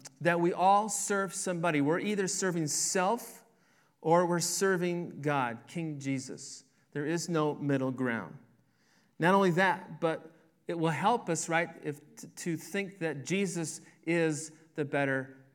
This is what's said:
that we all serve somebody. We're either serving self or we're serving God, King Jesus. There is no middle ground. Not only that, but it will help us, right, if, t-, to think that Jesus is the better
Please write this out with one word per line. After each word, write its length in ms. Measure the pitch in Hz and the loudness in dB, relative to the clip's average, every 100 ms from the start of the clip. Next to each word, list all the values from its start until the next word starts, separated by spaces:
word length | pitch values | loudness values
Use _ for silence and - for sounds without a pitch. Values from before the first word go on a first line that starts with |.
| - - | -20 -2
that 180 | 151 175 | 0 2
we 140 | 170 | 2
all 360 | - 185 202 214 | 4 4 4 4
serve 460 | - - 202 196 | -4 -2 -2 -2
somebody. 460 | - - 175 170 151 | -4 -4 -2 0 2
We're 180 | 143 175 | 2 2
either 300 | 202 208 185 | 0 0 -2
serving 400 | - 190 170 151 | 0 0 0 -2
self 760 | - - 196 185 240 - - - _ _ _ _ _ | 0 0 2 2 0 -4 -16 -20 _ _ _ _ _
or 240 | 156 170 180 | 4 4 6
we're 120 | 175 | 2
serving 800 | 170 - 196 185 175 175 170 - | 0 2 2 2 0 -2 -6 -6
God, 360 | 143 143 123 117 - | -2 0 0 -4 -10
King 320 | 175 160 147 | -8 -6 -6
Jesus. 640 | 135 135 117 85 - - - _ _ | -4 -4 -6 -12 -14 -16 -20 _ _
There 140 | 143 147 | -6 -2
is 220 | 170 170 | -2 0
no 280 | 165 151 143 | 0 2 0
middle 340 | 143 139 131 | 0 2 0
ground. 440 | 127 127 117 85 - - _ _ _ _ _ _ _ | 0 -2 -2 -6 -12 -20 _ _ _ _ _ _ _
Not 160 | 160 | 4
only 160 | 196 196 | 6 6
that, 480 | 165 190 156 - 156 | 4 2 2 -4 -4
but 300 | 165 156 - - _ _ - | -2 -2 -8 -20 _ _ -8
it 100 | 170 | -2
will 120 | 160 | 0
help 380 | 143 185 233 233 | 2 2 2 0
us, 200 | 160 - | -4 0
right, 220 | 165 170 - | 0 0 -4
if, 180 | - 139 - - | -10 -10 -14 -20
t-, 120 | - - | -18 -8
to 200 | 185 160 | -4 -4
think 440 | - 196 196 - | -4 -6 -6 -4
that 260 | 160 143 127 | -4 -4 -2
Jesus 540 | 190 196 170 156 - - - - | -2 0 -2 -6 -8 -16 -12 0
is 460 | 170 165 147 147 - - - | 2 2 0 -6 -14 -16 -6
the 80 | |
better 540 | 143 143 139 135 131 - - | -2 0 2 0 -4 -12 -18